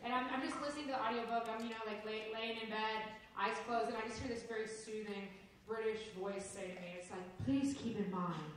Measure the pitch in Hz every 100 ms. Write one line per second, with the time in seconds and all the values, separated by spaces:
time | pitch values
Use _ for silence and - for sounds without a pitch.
0 | 247 254 262 262 320 311 294 294 277 262
1 | 226 240 220 233 226 220 233 220 220 208
2 | 214 214 214 220 226 226 220 214 220 214
3 | - - - - 202 226 - 233 220 226
4 | 226 - 269 233 - 220 220 - - 214
5 | 208 196 196 - - - - 226 220 -
6 | - 185 196 190 190 202 180 180 175 180
7 | 180 185 185 - - 269 277 - 226 208
8 | 180 180 175 156 151